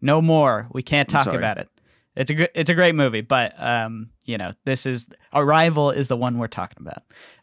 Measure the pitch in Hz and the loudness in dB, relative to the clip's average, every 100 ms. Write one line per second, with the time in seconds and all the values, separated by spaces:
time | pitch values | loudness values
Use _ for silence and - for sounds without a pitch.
0 | 139 156 160 160 139 110 117 131 - 147 | 0 2 4 4 4 2 -4 -10 -2 0
1 | 139 143 120 85 110 101 - _ _ _ | 2 2 0 0 -2 -4 -10 _ _ _
2 | _ 139 131 151 170 170 160 170 175 156 | _ -8 -4 0 -2 -2 -2 2 2 4
3 | 135 110 113 131 117 - 120 120 113 113 | 0 0 0 0 0 -4 -4 -2 -4 -8
4 | 113 _ - 110 92 107 139 131 135 123 | -14 _ -10 -8 -8 -8 -4 -4 -4 -6
5 | - - _ 147 143 156 165 151 143 - | -10 -20 _ 0 4 4 4 4 0 0
6 | 131 123 123 120 113 - 90 - - - | -2 -2 -2 -2 -6 -6 -12 -12 -18 -18
7 | _ - - _ | _ -20 -20 _